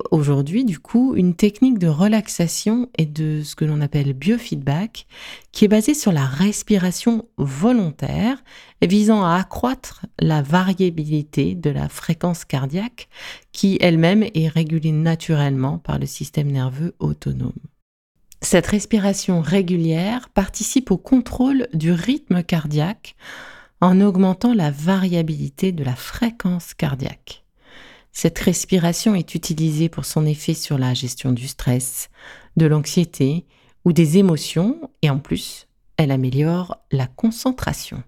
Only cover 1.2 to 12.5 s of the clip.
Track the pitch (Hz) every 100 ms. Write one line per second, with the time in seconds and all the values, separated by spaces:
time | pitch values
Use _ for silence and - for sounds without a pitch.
1.2 | 180 175 208 208 262 226 170 147 202 214
2.2 | 208 - 165 - 208 240 240 - 156 151
3.2 | 156 151 151 - 156 151 147 151 139 131
4.2 | 202 233 - 147 139 147 220 - - -
5.2 | - - - - 208 214 220 294 214 156
6.2 | 135 135 196 - - 202 180 - 240 226
7.2 | - - 143 135 214 247 170 147 135 143
8.2 | 220 269 - - - - 175 208 208 214
9.2 | 175 175 190 - 247 262 - - - -
10.2 | 160 151 139 180 185 185 185 165 151 151
11.2 | 147 - 160 185 151 139 143 - - 165
12.2 | 175 170 -